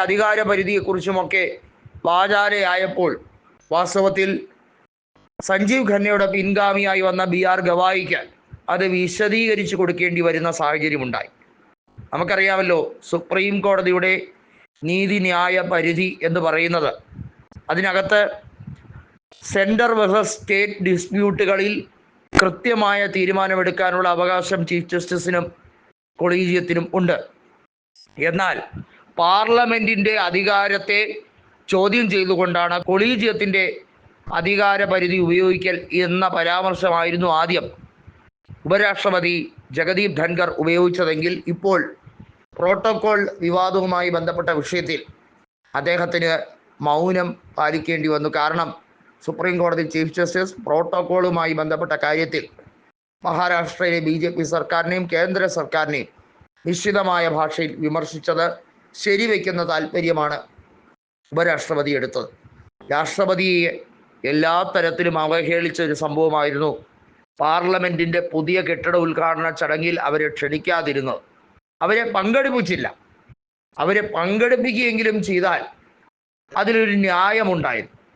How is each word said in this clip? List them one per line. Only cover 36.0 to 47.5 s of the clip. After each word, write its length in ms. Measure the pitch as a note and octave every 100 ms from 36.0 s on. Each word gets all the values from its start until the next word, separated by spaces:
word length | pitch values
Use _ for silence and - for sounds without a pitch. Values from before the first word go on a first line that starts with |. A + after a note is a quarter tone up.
എന്ന 200 | F3+ F3+ F#3 E3+
പരാമർശമായിരുന്നു 920 | E3 F3+ F#3+ F3 F#3 E3+ E3+ F3 F3+ D#3+
ആദ്യം 260 | E3+ F3 - - - _ - - _ _ - - D3
ഉപരാഷ്ട്രപതി 680 | G3 G3+ G3 G3+ F#3 F3 E3+ - - - C3
ജഗദീപ് 380 | E3 F#3+ G#3 D3
ധൻഖർ 300 | E3 F3 F3 -
ഉപയോഗിച്ചതെങ്കിൽ, 720 | D#3 E3+ F3+ F3 E3 D#3 E3 F3+ -
ഇപ്പോൾ 260 | E3+ G3 F3+ B2 - - - - _ _ -
പ്രോട്ടോകോൾ 640 | F3 G3 A3 A3 G#3+ G#3 G3 -
വിവാദവുമായി 640 | E3+ F3+ F#3 F#3+ F#3 F3+ F3+ E3+
ബന്ധപ്പെട്ട 340 | E3 F3 E3+ D#3
വിഷയത്തിൽ 380 | C#3+ F3 D3+ D3 - - _ _ _ _ _ C#3
അദ്ദേഹത്തിന് 520 | C#3 F3 F3 F3 E3 D#3+ - - _ - D3
മൗനം 420 | D3 F3+ F#3 F3+ - -